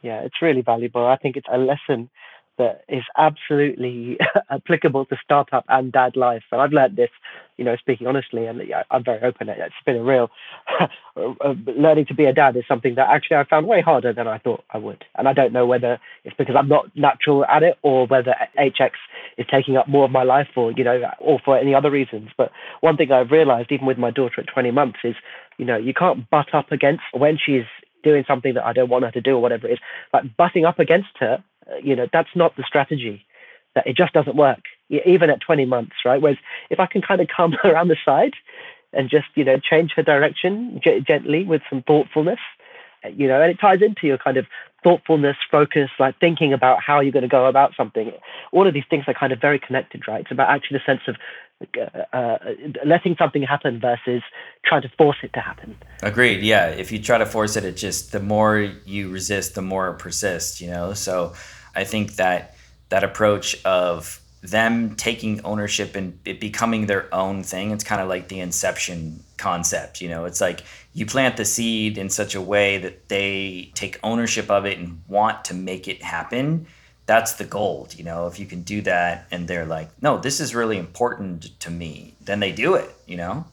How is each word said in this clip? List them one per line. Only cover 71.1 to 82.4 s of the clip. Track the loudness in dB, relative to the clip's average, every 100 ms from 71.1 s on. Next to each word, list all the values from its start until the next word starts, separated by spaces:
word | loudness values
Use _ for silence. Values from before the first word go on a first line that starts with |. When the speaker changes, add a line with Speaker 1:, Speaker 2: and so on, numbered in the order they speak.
| -2 -2 -2
Speaker 2:
the |
seed | -6 -4 -4 -2 -4 -6
in | -8
such | -6 -6
a | -6
way | -2 0 2 0
that | -6 -14 _
they | -4 -4 -4 -8 -12 -14
take | -12 -12 -8
ownership | -6 -4 -4 -6 0
of | 0 0
it | -6
and | -10 -14 -6
want | -2 -2 -4 -10
to |
make | -10 -10 -12 -12
it | -14
happen. | -10 -10 -8 -6 -4 -4 -6 _ _ _ 2
That's | 2 2
the | -8
gold, | -10 -6 -6 -6 -12 -16
you |
know? | -12 -8 -8
If | -10
you | -16
can | -14
do | -10 -6
that | -2 0 -2 -4 -10
and | -12 -8
they're | -8 -6
like, | -10 -12 _
"No, | -4 -2
this | -4 -6
is | -6
really | -4 -4 -4
important | -8 -6 -6 -4 -10 -12 -14 _
to | -14
me," | -12 -12 -14 -20 _
then | -8 -6